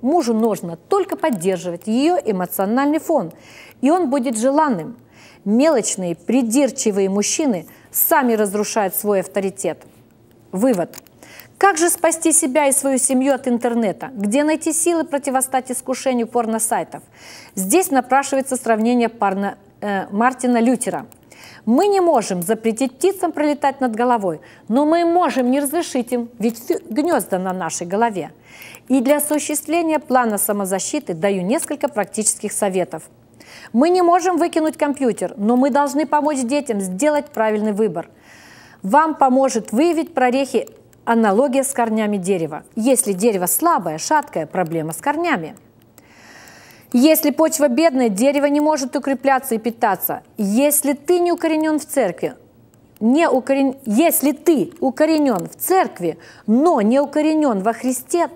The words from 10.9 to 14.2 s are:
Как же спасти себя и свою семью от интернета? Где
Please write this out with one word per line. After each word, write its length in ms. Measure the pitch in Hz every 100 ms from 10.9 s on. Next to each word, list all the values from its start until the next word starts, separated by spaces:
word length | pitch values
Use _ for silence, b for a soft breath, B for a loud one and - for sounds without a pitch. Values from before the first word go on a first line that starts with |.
| - - _ B B B _
Как 200 | 392 320
же 120 | 339
спасти 420 | - 320 330 330
себя 360 | 302 302 269 285
и 40 |
свою 280 | 269 277 262
семью 340 | - 254 269
от 140 | 262 254
интернета? 640 | 240 247 233 220 165 160
Где 300 | 254